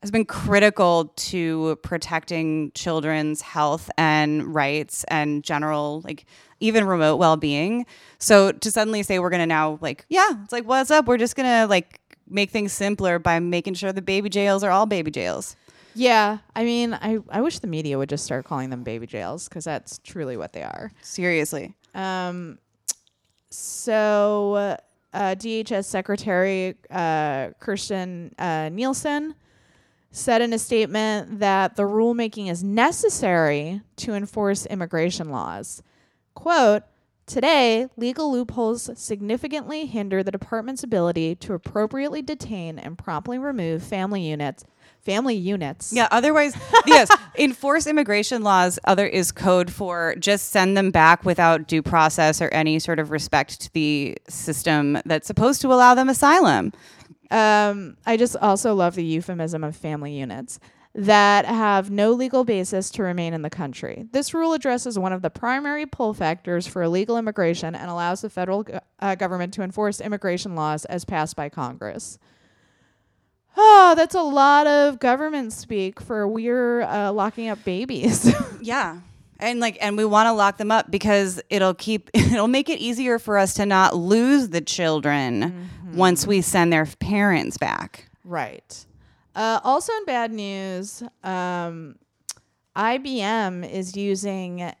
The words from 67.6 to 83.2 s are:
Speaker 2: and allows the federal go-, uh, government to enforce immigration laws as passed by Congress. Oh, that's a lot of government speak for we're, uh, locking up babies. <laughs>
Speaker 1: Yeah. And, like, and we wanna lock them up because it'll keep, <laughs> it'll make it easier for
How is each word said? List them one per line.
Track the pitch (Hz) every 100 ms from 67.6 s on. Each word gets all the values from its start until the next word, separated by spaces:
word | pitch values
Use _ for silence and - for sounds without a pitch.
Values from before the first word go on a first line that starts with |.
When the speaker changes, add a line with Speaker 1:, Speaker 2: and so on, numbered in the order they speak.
| 160 170
Speaker 2:
and | -
allows | 175 175 185
the | 220
federal | - 180 196
go-, | 214 180 - _
uh, | 196
government | 190 185 180 175
to | 202
enforce | 190 190 208 202
immigration | - 208 196 180 196 170
laws | 151 151 -
as | 175
passed | - 180 156 -
by | 147
Congress. | - 127 131 104 95 - - _ _ _ _ _ _ _ _ _ _ _ _ _ -
Oh, | 427 415 370 320
that's | 330
a | 370
lot | 311 277 277 285 302
of | 294 285 254
government | 254 254 311 302 233
speak | 220 - 214 190 202
for | - 220 208
we're, | 220 226 247 240 240
uh, | 233 208 208
locking | 208 202 226 226
up | 214
babies. | 208 180 254 233 226 - 240 605 -
<laughs> | -
Speaker 1:
Yeah. | 226 254 190 170 175 - _ _
And, | 220 240
like, | 233 190
and | 208 208
we |
wanna | 214 208 226
lock | 226 202 202
them | 214
up | 220 -
because | 196 214 202 196 180 -
it'll | 202 190
keep, | 180 - 220 -
<laughs> |
it'll | 233 - 240 214
make | 262 285
it | 320
easier | 226 233 254
for | 233